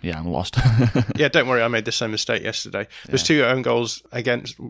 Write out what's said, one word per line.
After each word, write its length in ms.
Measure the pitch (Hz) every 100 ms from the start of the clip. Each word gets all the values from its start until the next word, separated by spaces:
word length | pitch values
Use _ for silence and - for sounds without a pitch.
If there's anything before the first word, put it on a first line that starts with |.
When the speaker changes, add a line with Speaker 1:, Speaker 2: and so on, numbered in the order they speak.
Speaker 1:
yeah, 160 | 87 80
I'm 80 | 85
lost. 300 | 67 92 - - 113 123
<laughs> 300 | 135 120 -
Speaker 2:
Yeah, 120 | 143
don't 180 | 165 127
worry, 160 | 127
I 60 | 117
made 160 | 117
the 80 | 110
same 180 | - 117
mistake 320 | 107 - 107
yesterday. 460 | - 107 107 101 107 - -
There's 160 | 131 -
Speaker 1:
Yeah. 60 | 151
Speaker 2:
two 80 |
own 180 | 120 131
goals 400 | 123 120 117 - -
against, 460 | 120 123 123 - -